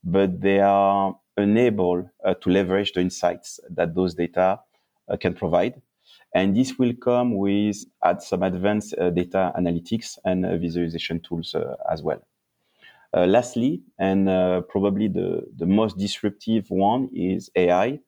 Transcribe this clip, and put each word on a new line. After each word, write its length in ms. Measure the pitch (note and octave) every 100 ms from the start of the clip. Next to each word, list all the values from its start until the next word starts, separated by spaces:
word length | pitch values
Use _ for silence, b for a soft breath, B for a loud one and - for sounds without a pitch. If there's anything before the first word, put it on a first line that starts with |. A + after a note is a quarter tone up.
but 380 | F2 F#2 G2 F2+
they 220 | F#2+ G2
are 560 | G2 G2 G2 G2 G2 F#2 _ -
unable, 720 | G2+ G#2+ B2 G#2 F2+ F2 F#2+ _ -
uh, 80 |
to 160 | F#2+ -
leverage 440 | F#2 F2+ F#2+ G2+
the 80 | F#2
insights 580 | F#2 - F2 E2+ - - -
that 240 | E2 E2+
those 220 | D#3 F#2 E2+
data, 440 | F2 - F#2 G2+ _ _ _ _ -
uh, 100 | -
can 180 | - F2+
provide. 440 | E2+ E2+ G#2 - _ _ b b b
And 220 | - F#2+ G2+
this 240 | C3 -
will 140 | B2
come 440 | A#2+ - B2 B2 G2+
with, 480 | G2 G2+ G#2 G2+ - _
uh, 160 | E2+ F#2
some 240 | - F#2
advanced, 540 | F#2 F2+ G2 G#2 G#2 -
uh, 140 | F2+
data 420 | F2 F2+ F#2+ F#2 -
analytics 600 | F2 E2+ E2+ A#2 - - F#2
and, 200 | F#2 F#2
uh, 120 | F2
visualization 640 | E2+ E2+ E2+ E2 - E2+
tools, 340 | - E2+ D#2+
uh, 220 | D#2+ D#2+ - -
as 100 | D#2+
well. 240 | D#2+ - _ _ _ _ b b b b b
Uh, 120 | - F2+
lastly, 560 | A2 A#2+ - B2+ E3+ - -
and, 280 | F#2+ F#2+ F#2+
uh, 340 | F#2 F2+ F2+
probably 460 | F2 G2 G2+ G2 G#2+
the, 380 | F#2 F#2 E2 - -
the 100 | E2+
most 320 | G2+ A2 F#2
disruptive 720 | G2 - G#2 G2+ - A2+ G2
one 380 | F#2 G2+ B2 C3
is 380 | - F2+ F#2 F#2 -
A 160 | F2+
I 280 | F2+ A2+ D3